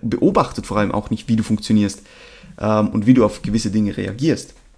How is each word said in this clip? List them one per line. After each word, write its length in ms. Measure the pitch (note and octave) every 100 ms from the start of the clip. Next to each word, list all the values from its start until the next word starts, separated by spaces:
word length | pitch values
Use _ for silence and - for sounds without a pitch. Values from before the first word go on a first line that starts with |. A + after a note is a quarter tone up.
beobachtet 640 | - - - F#3+ D3 - -
vor 100 | G#2
allem 160 | G2+
auch 200 | G#2 -
nicht, 180 | A2+ -
wie 80 | A2+
du 60 |
funktionierst, 580 | A2 G#2+ - G#2+ G2+ - - - - - - -
ähm, 320 | G#2+ G#2+ G#2
und 160 | G#2+ G#2
wie 80 |
du 100 | B2+
auf 180 | G#2 -
gewisse 300 | F#2+ A2 A2
Dinge 240 | G#2 G#2 -
reagierst. 580 | G2 G#2 D#3 A#2+ - - _